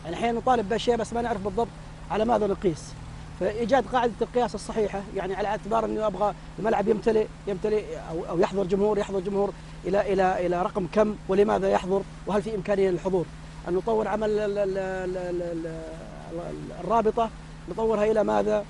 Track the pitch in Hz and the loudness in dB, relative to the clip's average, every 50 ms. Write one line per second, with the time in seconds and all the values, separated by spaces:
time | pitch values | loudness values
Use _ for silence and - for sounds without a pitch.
0 | - 156 170 - 233 233 233 233 - 254 254 240 214 190 226 214 - - 240 233 | -8 -8 -6 -2 -2 0 0 0 2 2 2 2 2 0 -2 -2 2 2 2 2
1 | 214 - 220 233 233 233 226 202 190 208 185 196 233 220 - - - - - - | 0 -2 -2 -4 -2 -2 -4 -2 -4 -4 -2 -2 -2 -2 -4 -14 -16 -16 -14 -14
2 | - - 165 202 220 233 240 214 208 196 196 - - 196 156 - - - - - | -8 -4 0 0 2 4 4 4 4 2 0 2 2 0 0 0 -6 -12 -12 -12
3 | - - - - - - - - 175 196 208 220 240 202 262 262 240 - 240 254 | -12 -12 -12 -12 -14 -14 -6 -2 -2 -2 0 0 2 4 4 4 4 4 2 2
4 | - 247 202 - 233 226 - 247 240 214 - 202 - - 214 220 214 196 - 196 | 2 2 0 0 -4 0 2 0 0 2 0 -6 -8 -4 0 0 0 0 0 -4
5 | 202 214 - 190 170 185 196 185 208 202 208 214 160 196 220 226 220 208 214 214 | -6 -6 -6 -4 -4 -4 -2 -2 0 0 -2 -2 -2 0 0 0 2 2 0 0
6 | 214 214 185 185 208 208 175 - - - - - 185 220 220 - 202 208 220 208 | 0 0 0 2 0 0 0 -2 -10 -14 -10 -4 0 2 2 2 4 4 2 4
7 | - 240 220 220 214 214 - - - - 202 180 165 214 214 214 208 147 160 147 | 4 2 4 4 2 0 -4 -10 -6 -4 -4 -2 0 0 0 0 0 -2 -8 -8
8 | 104 123 165 165 190 - - 160 196 - 190 190 196 175 196 190 196 208 214 202 | -8 -6 -6 -6 -4 -4 0 2 2 2 2 0 0 2 2 2 4 4 2 2
9 | 202 185 196 196 180 196 196 196 202 196 180 - - - - - - 175 180 202 | 0 -2 -2 -4 -2 -2 0 0 0 0 -2 -6 -12 -14 -14 -8 -4 0 2 2
10 | 202 185 196 185 190 185 190 180 180 175 180 175 185 214 - 214 185 156 - 208 | 2 2 2 4 4 2 2 2 0 0 2 2 0 0 0 -2 -4 0 4 4
11 | 220 214 214 196 - - 190 196 208 214 208 196 185 196 202 202 190 180 190 196 | 4 4 2 -4 -2 0 4 4 6 6 4 2 4 4 2 2 2 2 0 0
12 | 190 - - - - - 185 214 190 220 226 202 165 - 208 196 196 190 180 170 | 0 -2 -10 -12 -6 0 0 0 0 0 -4 -4 0 0 2 4 4 4 2 2
13 | 160 190 185 185 160 - - - - - - - - - 175 185 180 233 226 214 | 0 2 2 2 0 0 -6 -14 -14 -14 -14 -12 -6 -2 0 0 2 2 2 2
14 | 220 196 196 214 220 214 214 208 214 208 202 202 202 190 190 196 190 185 190 185 | 2 2 0 0 2 2 2 2 2 0 0 0 0 0 0 -2 -2 -2 -4 -4
15 | 185 185 185 185 180 180 180 175 175 170 170 165 160 165 160 160 160 160 160 160 | -4 -4 -4 -4 -4 -4 -4 -2 -2 -4 -4 -4 -6 -6 -8 -8 -10 -10 -12 -12
16 | 160 160 160 151 147 160 160 165 170 156 151 151 151 156 160 - 170 170 214 233 | -12 -12 -14 -14 -12 -10 -8 -8 -8 -8 -8 -8 -8 -10 -10 -8 -2 2 2 4
17 | 220 214 214 - 226 220 - - - - - - - - 175 220 226 220 220 208 | 4 4 4 2 0 0 -2 -10 -14 -14 -14 -14 -12 -10 -4 -2 0 2 2 4
18 | 208 214 220 220 202 208 214 208 202 208 214 208 202 - | 4 4 4 4 4 4 4 2 2 2 2 0 0 -4